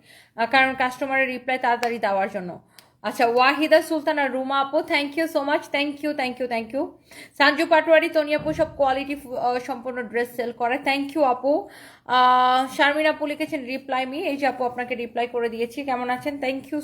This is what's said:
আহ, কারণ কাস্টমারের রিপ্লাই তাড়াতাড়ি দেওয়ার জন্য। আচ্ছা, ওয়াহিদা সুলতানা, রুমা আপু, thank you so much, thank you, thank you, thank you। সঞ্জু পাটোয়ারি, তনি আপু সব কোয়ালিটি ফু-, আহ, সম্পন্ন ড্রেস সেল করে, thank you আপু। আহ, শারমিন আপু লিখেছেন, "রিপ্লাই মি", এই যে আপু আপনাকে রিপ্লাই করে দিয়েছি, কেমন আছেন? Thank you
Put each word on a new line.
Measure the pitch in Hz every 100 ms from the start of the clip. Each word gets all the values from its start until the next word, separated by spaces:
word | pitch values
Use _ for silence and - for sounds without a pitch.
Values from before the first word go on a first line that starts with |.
| _ - _ -
আহ, | 226
কারণ | 269 262
কাস্টমারের | 262 254 254 269 269 262
রিপ্লাই | 254 254 254
তাড়াতাড়ি | 254 240 240 233
দেওয়ার | 208 196 202
জন্য। | 208 180 - _ - _ _
আচ্ছা, | 208 214 240
ওয়াহিদা | 240 262 285 311 311
সুলতানা, | 320 320 311 294 277
রুমা | 254 262 277
আপু, | 269 311
thank | 339 311 285
you | 302 320
so | 320
much, | 277 320 -
thank | 285 294 285
you, | 302
thank | 294 254 247
you, | 254
thank | 226 220
you। | 269 277 - _ - - -
সঞ্জু | 285 294 330
পাটোয়ারি, | 311 320 320 330
তনি | 320 294
আপু | 302 294
সব | 311 311 -
কোয়ালিটি | 277 269 277
ফু-, | 285 269 247
আহ, | 247 247
সম্পন্ন | 247 247 254 247
ড্রেস | 220 226 240 -
সেল | 233
করে, | 233 240 277
thank | 285 277 277
you | 320
আপু। | 269 247 269 320 - - - - -
আহ, | 254 247 254 254 254 262 -
শারমিন | 285 294 311
আপু | 302 294
লিখেছেন, | 294 311 311
"রিপ্লাই | 240 262 269 262 262
মি", | 285 359
এই | 277
যে | 277
আপু | 262
আপনাকে | 240 247 240
রিপ্লাই | 240 233 240 240
করে | 240 233
দিয়েছি, | 226 233 285
কেমন | 277 247 247
আছেন? | 254 294 285
Thank | 262 269
you | 262 302